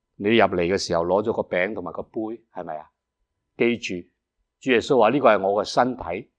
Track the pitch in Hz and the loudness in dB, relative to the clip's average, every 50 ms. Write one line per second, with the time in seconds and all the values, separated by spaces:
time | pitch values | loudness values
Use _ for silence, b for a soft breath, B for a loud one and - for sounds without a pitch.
0 | _ _ _ - 98 104 117 113 101 90 - 87 87 85 98 92 - - 87 82 | _ _ _ -4 0 2 4 4 4 4 2 0 0 0 0 -2 -2 -2 -2 -2
1 | 85 87 92 101 107 113 98 110 - - 92 90 90 104 110 98 90 82 - 98 | 0 0 0 0 0 -2 -4 -4 -4 -4 -2 -2 -2 -2 -4 -8 -10 -10 -10 -12
2 | 101 _ - 113 110 107 117 - _ _ _ 92 85 82 78 76 76 _ _ _ | -14 _ -10 -8 -8 -8 -10 -12 _ _ _ -14 -12 -12 -12 -12 -14 _ _ _
3 | _ _ _ _ _ _ _ _ _ _ _ - 123 120 117 107 - - 98 87 | _ _ _ _ _ _ _ _ _ _ _ -2 0 0 0 -2 -6 -10 -10 -10
4 | 85 _ _ _ _ _ _ _ _ _ _ _ - 131 123 220 - - 143 120 | -12 _ _ _ _ _ _ _ _ _ _ _ -2 2 2 2 2 2 2 4
5 | 107 110 131 147 127 120 107 95 95 98 101 104 92 - - 139 123 127 123 - | 4 4 4 4 4 4 4 4 2 0 0 0 -2 -2 0 0 0 0 0 -8
6 | 92 85 87 104 139 _ _ | -8 -10 -10 -10 -10 _ _